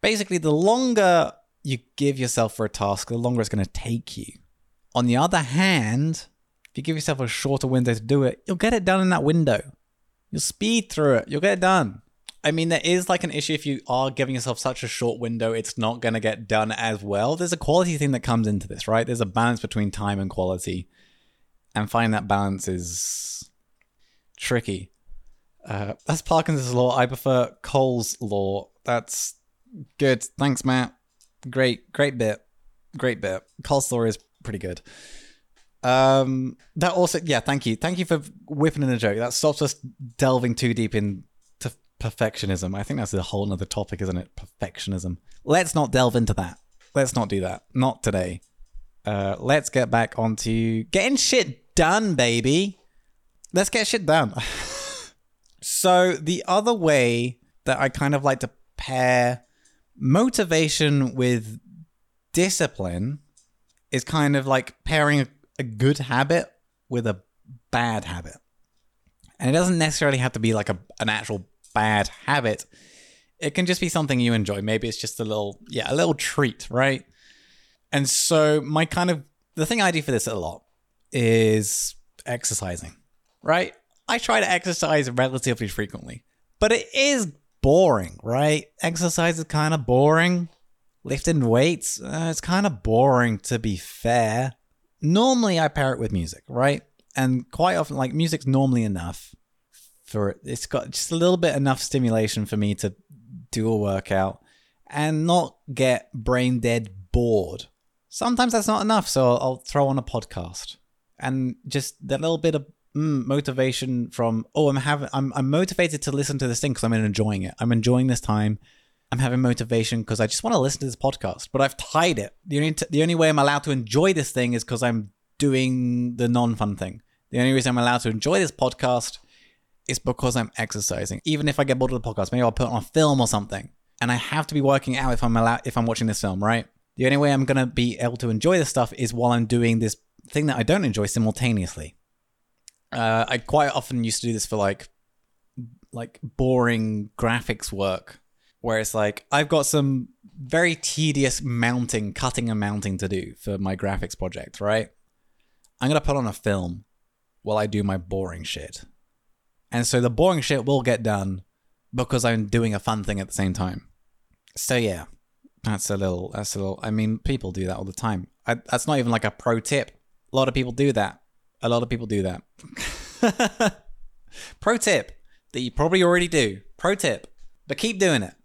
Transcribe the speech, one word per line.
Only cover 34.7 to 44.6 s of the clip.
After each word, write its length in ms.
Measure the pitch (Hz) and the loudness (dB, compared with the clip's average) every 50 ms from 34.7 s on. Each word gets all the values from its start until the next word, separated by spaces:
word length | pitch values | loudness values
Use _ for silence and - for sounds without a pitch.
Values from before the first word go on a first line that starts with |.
| 90 - _ - - - - - - - - - - _ _ _ _ _ _ _ _ _ - | -10 -10 _ -20 -20 -20 -20 -20 -20 -20 -20 -20 -20 _ _ _ _ _ _ _ _ _ 0
Um, 760 | 127 127 131 131 135 135 135 135 127 131 131 131 131 - _ _ _ _ | 2 4 4 6 6 6 4 4 2 0 -2 -2 -4 -8 _ _ _ _
that 180 | 165 165 180 170 | 0 0 0 4
also, 260 | 180 180 170 - - 180 | 2 2 2 2 -2 0
yeah, 160 | 160 143 120 | 0 0 0
thank 260 | - - 139 139 - | 2 0 -2 0 0
you. 100 | 120 110 | -2 -2
Thank 220 | - - 165 180 175 | 0 -2 -4 -2 -2
you 80 | 180 | 0
for 160 | - 170 156 143 - - - - - | 0 0 -2 -2 -8 -20 -20 -14 -10
whipping 360 | 151 143 147 160 151 147 143 | -2 2 2 2 2 2 0
in 60 | 131 | 0
a 80 | 127 117 | 0 2
joke. 200 | 117 107 101 110 | 0 0 0 0
That 160 | 117 123 127 | -2 -2 -2
stops 280 | - - 156 143 - | 0 0 0 2 2
us 140 | 151 135 - _ - 131 - _ 139 120 120 _ | -2 -2 -2 _ -12 -20 -16 _ -18 -18 -2 _
delving 380 | 143 131 131 127 123 123 117 | 2 4 4 2 2 0 -2
too 180 | - - 120 117 | 0 0 0 0
deep 220 | 110 113 107 - | 0 -2 -2 0
into 280 | 110 101 104 98 90 - _ _ _ _ _ _ _ - 123 - _ _ _ _ _ | -2 -2 -2 -4 -6 -12 _ _ _ _ _ _ _ -10 -10 -10 _ _ _ _ _
perfectionism. 760 | - 117 - - 117 110 - - - 98 95 87 92 90 95 | -8 -8 -2 0 -2 -2 -2 -4 -4 -4 -2 -2 -2 -6 -6
I 80 | 98 101 | -6 -6
think 160 | - 139 139 | -6 -4 -6
that's 140 | 113 - - | -4 -4 -4
a 80 | 98 | -4
whole 240 | 90 - - 101 101 | -4 -4 -4 -4 -2
nother 200 | 104 98 87 101 | -2 -4 -6 -6
topic, 360 | - - - 101 - - 90 | -6 -6 -6 -6 -6 -6 -6
isn't 160 | 98 92 90 90 | -4 -4 -4 -6
it? 140 | 90 - _ | -6 -10 _
Perfectionism. 840 | - - - _ _ | -18 -18 -18 _ _